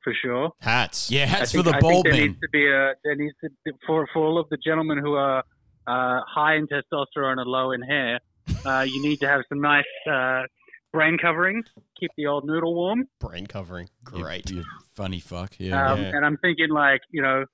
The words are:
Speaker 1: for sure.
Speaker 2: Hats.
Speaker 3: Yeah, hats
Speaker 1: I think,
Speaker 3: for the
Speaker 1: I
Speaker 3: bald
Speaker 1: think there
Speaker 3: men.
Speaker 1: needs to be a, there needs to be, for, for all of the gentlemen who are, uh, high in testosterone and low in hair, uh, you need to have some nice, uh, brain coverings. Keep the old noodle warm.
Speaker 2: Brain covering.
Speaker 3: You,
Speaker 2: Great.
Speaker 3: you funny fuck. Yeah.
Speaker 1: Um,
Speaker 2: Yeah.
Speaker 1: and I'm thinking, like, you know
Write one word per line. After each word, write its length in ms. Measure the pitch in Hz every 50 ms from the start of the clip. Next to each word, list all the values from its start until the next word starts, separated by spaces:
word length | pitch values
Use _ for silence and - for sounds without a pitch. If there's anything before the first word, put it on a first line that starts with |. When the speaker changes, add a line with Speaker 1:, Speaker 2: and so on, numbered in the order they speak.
| _
Speaker 1:
for 120 | - 117
sure. 360 | - - 131 120 123 139 165 - _
Speaker 2:
Hats. 500 | - 113 113 123 120 - - - - -
Speaker 3:
Yeah, 160 | 113 139 143
hats 240 | 123 127 - 127 117
Speaker 1:
I 20 | -
think, 120 | 156 180
Speaker 3:
for 60 | 170
the 60 | 151
Speaker 1:
I 40 | 143
Speaker 3:
bald 120 | 143 160 170
Speaker 1:
think 120 | 180 180
there 80 | 160 147
Speaker 3:
men. 80 | 127 - 147
Speaker 1:
needs 120 | 95 -
to 80 | - -
be 160 | - 151 143 143
a, 240 | 139 135 135 139 135 _ _
there 120 | 147 147
needs 180 | 143 147 147 147 _ -
to 60 | 156 139 _ _
be, 80 | 160 139 _ -
for, 200 | - 160 160 151 139 -
for 120 | 170 156
all 140 | 156 160 170
of 100 | 160 151
the 60 | 156 143 -
gentlemen 340 | 160 160 160 160 156 151 143
who 160 | 143 147 147
are, 280 | 139 139 139 135 131 127 _ _ _ _ _ _ _ _ -
uh, 320 | 120 127 127 127 127 127 127
high 300 | - - 156 151 151 156
in 100 | 156 151 147
testosterone 680 | 143 143 - _ - 147 139 - - 151 139 135 131 131
and 80 | 127 123
low 220 | 127 131 131 131 131
in 100 | 123 123
hair, 380 | 127 143 147 135 120 120 123 _ _ _ _ _ - - - -
uh, 200 | 135 131 131 131 135
you 140 | 131 135 139
need 180 | 147 151 143
to 80 | 143 139
have 140 | 143 139 127 _
some 120 | 147 143
nice, 240 | 143 147 147 143 139 - - - - 156
uh, 320 | 151 131 127 127 131 131 127 127 _ _ _ - - - _ _ -
brain 260 | 160 156 156 165 165
coverings. 480 | - 175 160 160 175 185 196 226 226 - _ - _ _ _ -
Keep 120 | - 165 -
the 100 | - 151
old 180 | 147 143 143 139
noodle 280 | 147 156 165 165 165 170
warm. 300 | 170 175 185 208 240 262 269 _ _
Speaker 2:
Brain 260 | - 113 98 87 98
covering. 420 | - - 104 95 85 90 87 87 90 _ _ _ - -
Speaker 3:
You, 80 | 90 87
Speaker 2:
Great. 280 | 78 80 95 85 -
Speaker 3:
you 140 | 92 90 82 - - - _ _ _
funny 260 | - 101 95 92 90
fuck. 340 | 82 - - 87 90 98 - _
Yeah. 340 | 95 92 - 139 139 135 135
Speaker 1:
Um, 80 | 131
Speaker 2:
Yeah. 120 | - 95 -
Speaker 1:
and 100 | 143 143
I'm 120 | 147 151 147
thinking, 320 | - 180 170 151 165 156
like, 300 | 156 151 147 139 135 131 - _
you 120 | - 160 143
know 220 | 135 131 135 135 131